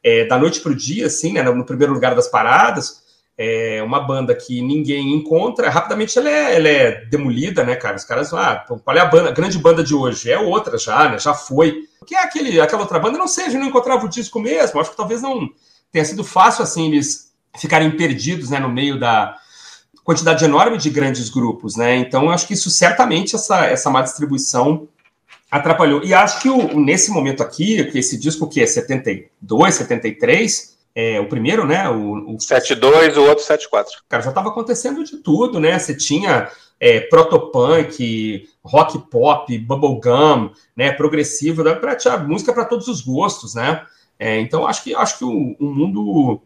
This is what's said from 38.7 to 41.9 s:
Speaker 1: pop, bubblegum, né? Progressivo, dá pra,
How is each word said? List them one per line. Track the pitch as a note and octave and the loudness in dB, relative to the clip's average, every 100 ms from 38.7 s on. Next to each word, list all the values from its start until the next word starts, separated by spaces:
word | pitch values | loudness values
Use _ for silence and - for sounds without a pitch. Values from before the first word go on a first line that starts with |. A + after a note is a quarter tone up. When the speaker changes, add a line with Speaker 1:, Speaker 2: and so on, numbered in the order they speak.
| C#3+ G#3 - - | 2 2 -2 -2
Speaker 1:
pop, | A#2+ C#3 D3+ - A#2 | 2 4 2 -2 -8
bubblegum, | A#2 C#3 D3 A#2+ B2 B2 D3+ C3+ G#2 _ _ - | -4 -2 0 0 2 4 4 2 -2 _ _ -4
né? | C#3 | -2
Progressivo, | C3+ D3+ D3+ D3 - D3 D#3+ | 0 -2 0 -2 -2 -4 0
dá | - - | 0 0
pra, | A#3+ | -4